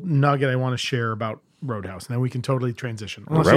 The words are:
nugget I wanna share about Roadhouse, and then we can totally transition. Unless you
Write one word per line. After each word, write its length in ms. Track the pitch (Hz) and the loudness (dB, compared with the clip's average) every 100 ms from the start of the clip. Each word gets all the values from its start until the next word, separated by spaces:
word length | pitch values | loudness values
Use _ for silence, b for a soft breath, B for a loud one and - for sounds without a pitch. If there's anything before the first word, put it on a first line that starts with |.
nugget 460 | 180 139 143 143 135 | 0 2 4 2 2
I 60 | 127 | 0
wanna 200 | 127 120 | -2 -4
share 340 | - 123 113 | -2 -2 -2
about 280 | 110 110 107 _ _ | -4 -6 -8 _ _
Roadhouse, 440 | 135 107 92 92 - | -8 -8 -8 -12 -6
and 80 | |
then 60 | 123 | -2
we 80 | 127 | -2
can 140 | 127 | -2
totally 320 | 120 131 123 | -2 -2 -2
transition. 500 | - 120 107 101 - 107 | -4 -8 -8 -10 -12 0
Unless 180 | 160 | 4
you 60 | 143 | 8